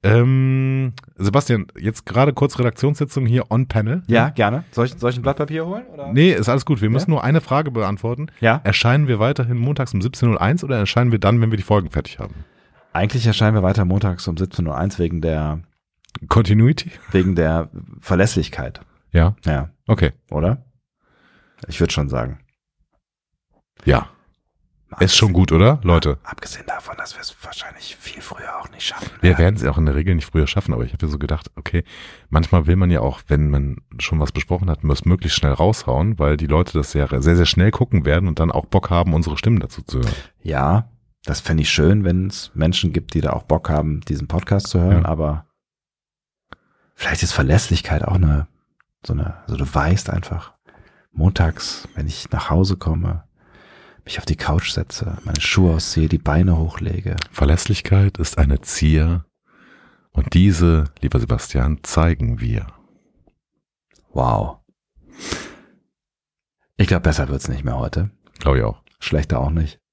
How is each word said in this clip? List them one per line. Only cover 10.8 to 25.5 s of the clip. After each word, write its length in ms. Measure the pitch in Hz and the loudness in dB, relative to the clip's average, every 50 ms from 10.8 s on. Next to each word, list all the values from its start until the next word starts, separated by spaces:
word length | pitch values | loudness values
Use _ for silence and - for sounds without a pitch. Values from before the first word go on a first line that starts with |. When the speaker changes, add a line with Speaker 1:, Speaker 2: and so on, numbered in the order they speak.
| 104 - - - 123 123 | 0 0 2 2 2 2
Speaker 1:
wir 80 | 113 104 | 2 2
dann, 200 | 90 101 117 120 | 4 4 4 4
wenn 100 | 113 110 | 2 2
wir 60 | 110 101 | 0 -2
die 60 | 92 | 0
Folgen 260 | - 104 104 92 80 | 2 2 2 2 0
fertig 300 | - 78 69 - - - | -4 -4 -4 -4 -10 -12
haben? 140 | 101 - - - 73 _ _ _ _ _ _ _ _ _ | -12 -12 -12 -16 -18 _ _ _ _ _ _ _ _ _
Speaker 2:
Eigentlich 340 | _ - 98 107 127 127 110 | _ -2 -2 0 -2 0 0
erscheinen 300 | 113 104 - 113 107 107 | 0 2 4 2 2 4
wir 80 | 107 92 | 2 2
weiter 220 | 92 98 107 98 | 2 2 2 2
montags 420 | 90 92 101 107 101 90 87 - - | 2 2 0 0 0 -4 -4 -6 -8
um 80 | 85 80 | -4 -4
siebzehn 280 | 95 92 - - 90 | -4 -4 -4 -4 -4
null 80 | 80 71 | -4 -2
eins 240 | 65 82 98 95 - | -2 -4 -4 -2 -2
wegen 220 | 87 82 87 85 | -2 -2 -2 -2
der 400 | 78 82 80 78 78 76 76 80 87 _ _ _ _ _ _ _ _ _ _ - - - | -2 -2 -2 -2 -2 -4 -4 -6 -10 _ _ _ _ _ _ _ _ _ _ -12 -4 2
Speaker 1:
Continuity? 640 | - 113 113 85 107 107 113 123 160 - - - - - - - | 2 4 4 4 4 6 6 4 4 0 -4 -14 -16 -18 -18 0
Speaker 2:
wegen 240 | - 98 90 92 92 | 2 2 4 4 2
der 340 | 85 82 78 80 82 82 - - - - - - - | 2 2 2 2 0 -2 -4 -10 -18 -18 -18 -20 -20
Verlässlichkeit. 800 | - - 95 87 98 110 - - 80 - - - 67 62 - - - _ _ _ _ _ | -4 -2 2 2 2 2 2 -2 -4 -4 -6 -10 -10 -10 -12 -14 -20 _ _ _ _ _
Speaker 1:
Ja. 240 | - 85 80 87 107 _ - | 4 4 4 4 2 _ -4
Speaker 2:
Ja. 240 | 85 76 69 71 82 _ _ _ - | -2 -2 -2 -4 -6 _ _ _ 0
Speaker 1:
Okay. 240 | 110 - - 76 - _ _ _ | 2 2 2 0 0 _ _ _
Speaker 2:
Oder? 340 | - 76 80 90 120 135 - _ _ _ _ _ _ _ _ _ _ _ _ _ _ _ _ _ _ _ - - | -4 -2 0 0 0 -2 -6 _ _ _ _ _ _ _ _ _ _ _ _ _ _ _ _ _ _ _ -14 -12
Ich 120 | 80 - | -2 0
würd 120 | 85 80 - | 0 0 0
schon 160 | - 73 69 | -2 -2 -2
sagen. 300 | 62 62 58 62 62 - _ _ _ _ _ _ _ _ _ _ _ _ _ _ _ _ _ _ _ _ _ _ _ _ _ _ _ _ - | -4 -4 -4 -6 -8 -12 _ _ _ _ _ _ _ _ _ _ _ _ _ _ _ _ _ _ _ _ _ _ _ _ _ _ _ _ 0
Speaker 1:
Ja. 240 | - 69 60 - - _ _ _ _ _ _ _ _ _ _ _ _ _ _ _ _ | 2 2 2 0 -4 _ _ _ _ _ _ _ _ _ _ _ _ _ _ _ _
Speaker 2:
Mal 120 | - - | -2 0
Speaker 1:
Ist 140 | 92 92 - | 2 2 4
schon 140 | - - 104 | 4 2 2
Speaker 2:
abgesehen 40 | 92 | 4
Speaker 1:
gut, 180 | 85 92 78 | 4 4 4